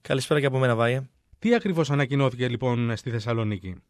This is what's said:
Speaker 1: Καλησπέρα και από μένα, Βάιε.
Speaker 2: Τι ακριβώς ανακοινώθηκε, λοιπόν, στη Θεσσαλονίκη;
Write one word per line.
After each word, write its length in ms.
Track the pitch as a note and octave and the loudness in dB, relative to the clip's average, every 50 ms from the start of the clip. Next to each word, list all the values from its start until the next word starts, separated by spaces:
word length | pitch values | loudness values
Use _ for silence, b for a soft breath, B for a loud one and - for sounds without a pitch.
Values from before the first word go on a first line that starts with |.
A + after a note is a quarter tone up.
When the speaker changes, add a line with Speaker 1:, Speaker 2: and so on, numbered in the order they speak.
Speaker 1:
Καλησπέρα 400 | _ - D3 C3+ B2+ - D#3 D3 | _ -2 -2 -2 0 0 0 2
και 60 | C#3 | 2
από 120 | C#3 B2+ C3 | 0 0 2
μένα, 160 | C3 B2+ A#2 | 2 2 2
Βάιε. 260 | A2+ A#2 A#2 B2 C3+ C3+ - _ _ _ _ - _ | 2 2 0 0 -2 -4 -8 _ _ _ _ -20 _
Speaker 2:
Τι 160 | - A3 A#3+ | 0 2 2
ακριβώς 360 | A#3 A#3 G3+ F3 E3 D#3 B2+ | 2 2 0 0 0 0 2
ανακοινώθηκε, 580 | C#3+ C#3+ C#3+ B2 C#3 C#3 C#3 C3 B2 A#2+ B2 B2 | 2 0 0 2 2 2 2 2 2 0 -2 -2
λοιπόν, 480 | A#2+ A2+ B2+ B2+ A#2+ A#2 A#2+ A#2 A#2 | -2 -2 0 0 0 0 0 -2 -2
στη 140 | G#2+ - B2+ | -4 -6 -6
Θεσσαλονίκη; 640 | A#2 A#2 G#2 A#2+ A#2 A#2 A2+ G#2+ G#2+ F#2 - F#2 F#2 - _ | -6 -4 -4 -2 -2 0 0 -2 -4 -4 -6 -10 -12 -12 _